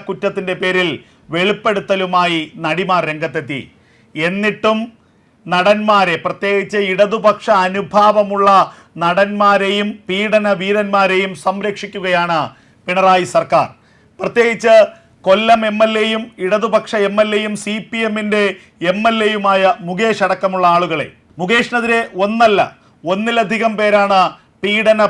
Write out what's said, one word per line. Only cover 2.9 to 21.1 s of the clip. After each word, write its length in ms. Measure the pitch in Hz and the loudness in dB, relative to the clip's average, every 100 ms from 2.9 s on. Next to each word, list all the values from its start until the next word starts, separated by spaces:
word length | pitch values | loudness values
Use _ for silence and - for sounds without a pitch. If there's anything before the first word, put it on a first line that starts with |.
| 180 156 | -2 -2
രംഗത്തെത്തി. 500 | 156 160 160 135 135 82 _ _ _ _ 151 165 | -4 -6 -6 -8 -10 -12 _ _ _ _ -6 -4
എന്നിട്ടും 520 | 196 214 208 220 220 233 - _ _ _ _ 165 | -2 -4 -2 -2 -2 -6 -14 _ _ _ _ -4
നടന്മാരെ, 640 | 180 196 214 214 202 180 160 | 0 2 2 2 2 2 -2
പ്രത്യേകിച്ച് 580 | 180 170 196 202 196 208 190 | -4 -4 -2 -2 -2 -2 -2
ഇടതുപക്ഷ 520 | 185 208 220 208 196 - 202 185 | 0 0 2 0 0 0 2 0
അനുഭാവമുള്ള 840 | 196 156 202 208 208 202 202 196 190 160 - _ 160 | -2 -2 2 4 4 0 2 4 4 2 -4 _ -4
നടന്മാരെയും 880 | 170 180 202 208 202 202 196 202 208 208 - | -2 0 0 2 2 2 2 -2 -4 -6 -6
പീഡന 400 | 190 214 214 208 180 | -4 0 0 0 -2
വീരന്മാരെയും 720 | 190 208 202 202 190 185 190 170 | 0 -2 0 0 2 0 -2 -4
സംരക്ഷിക്കുകയാണ് 960 | 190 196 208 202 208 202 185 175 175 165 135 - _ _ - | -6 -4 -6 -8 -10 -8 -2 -2 0 -2 -4 -10 _ _ -6
പിണറായി 400 | 185 185 185 180 165 | 0 4 2 2 -2
സർക്കാർ. 320 | - 165 120 - _ _ _ - | 2 0 0 -6 _ _ _ -8
പ്രത്യേകിച്ച് 560 | - 240 240 220 226 220 214 - _ _ 185 | -2 0 0 0 6 6 6 0 _ _ 0
കൊല്ലം 340 | 196 226 226 220 | 2 4 2 2
എം 80 | 208 | 0
എൽ 80 | 220 220 | 0 2
എയും 220 | 220 220 233 - | -2 -2 -6 -8
ഇടതുപക്ഷ 460 | 185 208 220 208 208 220 202 | -2 -2 0 -2 -2 -2 0
എം 80 | 208 | 0
എൽ 60 | 214 214 | 0 0
എയും 160 | 214 208 | -2 -6
സി 100 | 202 214 - | -6 -8 -6
പി 100 | 226 226 | -4 -4
എമ്മിൻ്റെ 340 | 214 208 208 202 185 - - 170 | -2 -2 0 0 -2 -14 -4 -2
എം 80 | 202 226 | 0 0
എൽ 60 | 226 214 | 2 0
എയുമായ 460 | 214 196 196 190 180 175 | 0 0 4 2 2 -4
മുകേഷ് 340 | 180 226 208 185 | -2 0 0 0
അടക്കമുള്ള 380 | 165 190 185 175 175 | 0 -2 2 2 2
ആളുകളെ, 280 | 175 156 123 | 0 -4 -6